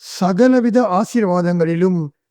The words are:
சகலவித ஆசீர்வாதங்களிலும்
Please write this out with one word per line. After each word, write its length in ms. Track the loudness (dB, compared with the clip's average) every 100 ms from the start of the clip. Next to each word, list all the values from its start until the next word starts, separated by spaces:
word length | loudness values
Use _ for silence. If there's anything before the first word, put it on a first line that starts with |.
சகலவித 760 | -20 -4 -2 2 2 2 2 0 0
ஆசீர்வாதங்களிலும் 1080 | 0 -2 -2 0 0 0 0 0 0 0 0 -4 -12 _